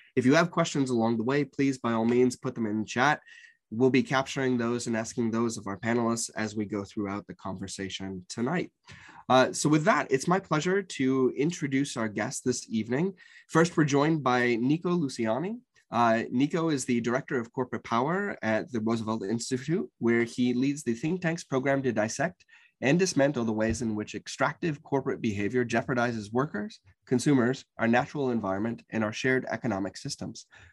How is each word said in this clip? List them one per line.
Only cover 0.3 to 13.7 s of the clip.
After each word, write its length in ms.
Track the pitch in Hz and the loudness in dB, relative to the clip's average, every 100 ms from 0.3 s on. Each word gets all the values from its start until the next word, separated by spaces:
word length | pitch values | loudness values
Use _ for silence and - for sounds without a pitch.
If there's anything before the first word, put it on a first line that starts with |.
have 180 | 160 170 | 6 4
questions 380 | 175 165 143 127 | 2 0 0 0
along 260 | 117 113 113 | 2 2 2
the 80 | |
way, 220 | 117 143 139 | 0 0 -2
please, 320 | - 139 131 | 0 0 0
by 160 | 117 | -2
all 120 | 113 113 | 0 2
means, 300 | 123 127 123 | 4 4 2
put 200 | 131 117 | -6 -4
them 100 | 110 | -2
in 200 | 107 104 | -2 -2
chat. 360 | 123 139 151 - - - _ - | 2 2 2 -4 -20 -20 _ -8
We'll 180 | 110 131 | 2 4
be 140 | 127 | 4
capturing 540 | 113 135 135 139 131 123 | 2 0 0 -2 0 0
those 300 | 117 120 117 | 0 -2 -2
and 100 | 113 | -4
asking 340 | 113 - 117 | -4 -2 -2
those 260 | 113 117 104 | 0 -2 -2
of 80 | 95 | -8
our 140 | 95 | -4
panelists 500 | 113 120 113 117 - - | 0 2 2 0 -4 -6
as 220 | 107 107 | -4 -4
we 80 | 98 | -4
go 180 | 104 | -4
throughout 420 | 98 110 98 101 - | -6 -6 -4 -6 -10
the 100 | 90 | -12
conversation 880 | 98 95 98 - 95 - 98 95 - | -10 -8 -10 -8 -8 -8 -10 -10 -10
tonight. 440 | - 123 175 - _ - - - - - | -6 -2 -2 -6 _ -20 -20 -20 -8 2
Uh, 240 | 127 123 | 4 4
so 160 | 180 151 | 2 2
with 160 | 156 175 | 4 4
that, 200 | 151 - | 2 2
it's 180 | 131 - | 0 2
my 100 | 185 | 0
pleasure 460 | - 151 175 196 | 0 -2 0 -2
to 500 | 190 - 131 131 127 - | -2 -2 0 2 2 2
introduce 580 | 151 175 139 135 139 127 | -2 -2 -2 -2 -2 -4
our 140 | 110 | -4
guests 320 | 104 110 - | -4 -4 -4
this 260 | 127 123 - | -2 -4 -2
evening. 440 | 110 107 127 190 185 - - - | -4 -2 -2 -2 -6 -16 -20 0
First, 280 | 160 170 | 2 4